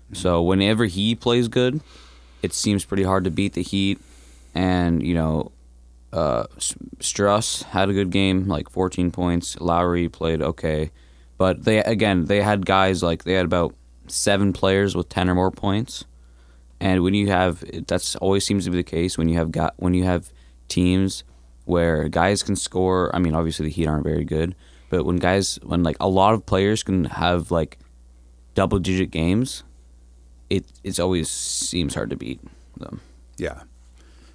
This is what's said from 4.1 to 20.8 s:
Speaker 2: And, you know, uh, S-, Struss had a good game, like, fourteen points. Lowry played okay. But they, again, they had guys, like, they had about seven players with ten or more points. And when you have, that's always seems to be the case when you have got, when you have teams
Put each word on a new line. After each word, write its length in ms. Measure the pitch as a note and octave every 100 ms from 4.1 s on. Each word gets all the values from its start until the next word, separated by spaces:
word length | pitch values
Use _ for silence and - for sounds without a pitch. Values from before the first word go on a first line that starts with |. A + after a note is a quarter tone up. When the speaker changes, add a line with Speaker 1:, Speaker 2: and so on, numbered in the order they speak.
| - - - - E2+
Speaker 2:
And, 480 | F#2 F2+ E2+ E2+ E2
you 80 |
know, 380 | E2 D#2+ D#2 - - - - - - -
uh, 340 | - D2+ A#1 - -
S-, 160 | - - - -
Struss 640 | - - G2+ G#2 - - -
had 220 | F#2+ G2
a 60 |
good 160 | G2 F#2
game, 380 | G2 F#2+ F#2+ F#2+
like, 200 | D2+ -
fourteen 420 | F2+ F#2 F2+ F2
points. 440 | F2+ F2 F2 E2 -
Lowry 480 | E2+ E2+ F2 F2 E2
played 320 | - E2 D#2+
okay. 480 | D2 - D#2+ D#2 D#2+ - - - - -
But 260 | F#2 F2 A2
they, 120 | A2
again, 420 | G#2+ G#2+ G#2 F#2 D#2+
they 160 | G2+
had 240 | G2+ G2+ F2+
guys, 360 | F#2+ F#2+ F2+
like, 200 | F2 E2
they 100 | F2+
had 120 | F#2 F2
about 300 | F2 E2 - - - -
seven 440 | - G#2 G2 G2+
players 440 | F2+ F#2+ G2 G2 F2+
with 120 | -
ten 220 | F#2+ F#2
or 60 | F2+
more 160 | F#2
points. 520 | - G2+ G#2 B2+ - - - - - - - - -
And 220 | F#2+ F#2
when 100 | F#2
you 140 | G2+ G2+
have, 360 | F2+ F#2 F2 F#2+ F#2+ -
that's 280 | F2 - -
always 280 | F#2+ G2 -
seems 200 | G2+ F2
to 60 |
be 60 | F2+
the 60 |
case 340 | - E2 F2+ -
when 120 | E2
you 80 | E2+
have 140 | E2
got, 220 | D#2+ D#2+ -
when 160 | F2+
you 100 | F2+ F2+
have 260 | F2 - - - - -
teams 560 | F2